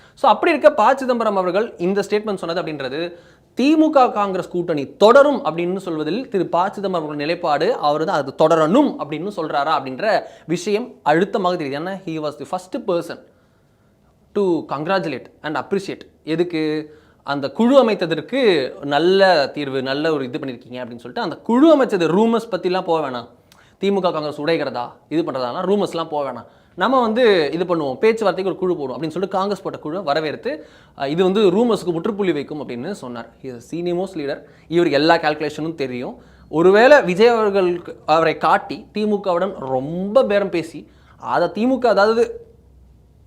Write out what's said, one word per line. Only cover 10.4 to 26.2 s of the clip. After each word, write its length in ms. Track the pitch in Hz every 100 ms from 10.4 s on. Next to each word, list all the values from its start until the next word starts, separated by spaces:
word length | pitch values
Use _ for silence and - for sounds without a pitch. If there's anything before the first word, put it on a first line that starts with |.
| -
விஷயம் 480 | 175 214 208 240 -
அழுத்தமாக 520 | - 160 196 226 180 180
தெரியுது. 120 | 143
ஏன்னா, 320 | 139 175 190 180
he 80 |
was 260 | 160 151 -
the 60 | 135
first 320 | 180 - 277 220
person 320 | 170 156 123 - _ _ _ _ _ _ _ _ _ _
to 80 | 208
congratulate 840 | 190 160 - 147 156 196 160 123 - _
and 140 | 151 147
appreciate. 420 | 123 196 190 127 - _
எதுக்கு? 720 | - 160 175 160 156 156 151 - _ _
அந்த 280 | - 143 135
குழு 380 | - 233 277 233
அமைத்ததற்கு 800 | 202 170 160 143 262 233 160 127 - 143
நல்ல 640 | 143 175 196 190 165 131
தீர்வு, 340 | 147 139 131
நல்ல 320 | 131 139 160
ஒரு 100 | 151
இது 160 | 131 143
பண்ணியிருக்கீங்க 360 | 135 120 117 127
அப்படின்னு 280 | 123 120 123
சொல்லிட்டு, 160 | 175
அந்த 140 | 202 -
குழு 400 | - 233 320 302
அமைச்சது 320 | 247 196 160
ரூமர்ஸ் 440 | 180 226 226 226
பத்திலாம் 320 | 180 180 185
போக 260 | 180 165 143
வேணாம். 180 | 123 117 _ _ _ _ _
திமுக 200 | 190 202
காங்கிரஸ் 400 | 180 156 151 143
உடைகிறதா, 500 | 147 165 135 120 120 - _
இது 140 | 151
பண்றதானா 380 | 170 131 123 143
ரூமர்ஸ்லாம் 460 | 185 208 180 165 160
போக 240 | 147